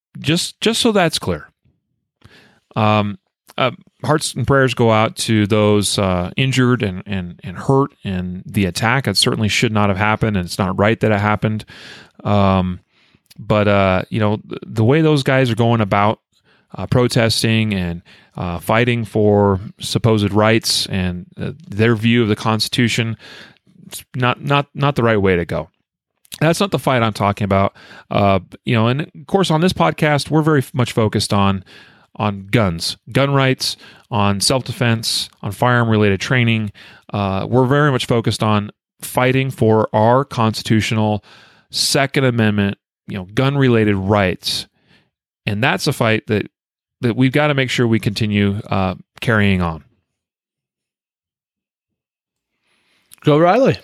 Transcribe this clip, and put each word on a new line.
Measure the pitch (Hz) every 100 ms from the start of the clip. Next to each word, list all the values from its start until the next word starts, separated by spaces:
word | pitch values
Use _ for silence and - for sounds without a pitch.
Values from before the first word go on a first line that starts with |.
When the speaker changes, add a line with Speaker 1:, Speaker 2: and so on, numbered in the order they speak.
| _ -
Speaker 1:
just, | 127 165 - -
just | - 226
so | 240
that's | 202 165 -
clear. | - - - _ _ _ _ _ _ _ - - _ _ _ -
Um, | 107 107 104 98 _ _ _ -
uh, | 131 123 _ _
hearts | 127 156 -
and | - 120
prayers | 139 131
go | 117 117
out | 110 113 -
to | - 110 104
those, | 107 104 104 98 -
uh, | 98 90 90 -
injured | 135 127 123 123
and, | 107 92 92
and, | 98 87 82
and | - 87
hurt | - 135 143 _
in | - 92 90 90 -
the | 107 92
attack. | 85 113 131 127
It | 98
certainly | - 123 107
should | - 117
not | 107 104
have | 95
happened, | 107 107 113 101
and | 87
it's | -
not | 95 92
right | 101 113
that | 113
it | 104
happened. | 104 107 110 110 - - - - - _
Um, | - 104 98 95 90 90 _ _ _ _ _ -
but, | 107 107 104
uh, | 101 98 92 -
you | 117
know, | 107 107
th-, | - - -
the | 113
way | 110 151
those | 156 151
guys | 131 135 131
are | 110
going | 117 117
about, | 104 104 104 - _ _ _ _ _ -
uh, | 95
protesting | 131 123 - 113 - 113 113 110 98
and, | 90 85 - - _ -
uh, | 90 85
fighting | - 110 120 120 110
for | 113 104 104 101 95 104 -
supposed | - - 113 110 101
rights | 98 107 113 - - -
and, | 98 92 87 - -
uh, | 104 - -
their | 98 113 113
view | 113 120
of | 110
the | 107
Constitution, | 110 110 117 - 120 - 113 113 - - - _ _ _ -
it's | - - 127
not, | 123 -
not, | 139 143 139
not | - 143 139
the |
right | 117 110
way | 95 90
to | 82
go. | 82 78 _ _ _ _ _ _ -
That's | 151 170
not | 196
the | 156
fight | 151 127
I'm | 113
talking | - 101 101 101
about. | 98 98 - - - -
Uh, | 107 101 95 92 - -
you |
know, | 120 113
and | 131
of | 165 165 143
course | 190 185
on | 156
this | 180
podcast, | - 165 156 151 147 -
we're | 151
very | 156 151
f-, | 131
much | 135 120
focused | - 110 107 -
on, | 104 98 95 - - - _ _ -
on | 107 98 98
guns, | 120 101 85 - - -
gun | 123 139
rights, | 139 135 131 - - - - -
on | 104 101 98
self-defense, | 98 135 123 120 120 113 117 - - _
on | -
firearm-related | 98 123 123 117 110 104 95
training. | - 131 117 113 107 - - - _
Uh, | 107 98 95 104
we're | 117 127
very | 143 147
much | 127 -
focused | 120 113 107
on | 110 104 104 - _ _
fighting | - - 127 131 135
for | - 110 110 107
our | 107 110 123 139
constitutional | - 110 104 - 113 101 110 107 107 - - - _ _
Second | - - 151 139 -
Amendment, | 135 117 110 104 101 - _ _ -
you | 92
know, | 92
gun-related | 107 131 143 131 117 107 98
rights. | 95 104 95 92 - - - _ _ _ _ _ _ _ -
And | 104
that's | 131 185 -
a |
fight | 127 117 110 -
that, | 107 - _ _ _ _ -
that | 120 110
we've | 131
gotta | 143 151
make | 139 131
sure | - 120
we | 113
continue, | - 101 107 104 101 101 -
uh, | 101 95 92 - -
carrying | - 110 101 92
on. | 87 80 - _ _ _ _ _ _ _ _ _ _ _ _ _ _ _ _ _ _ _ _ _ _ _ _ _ _ _ _ _ _ _ _ _
Speaker 2:
Go | - 147
Riley. | 175 214 254 139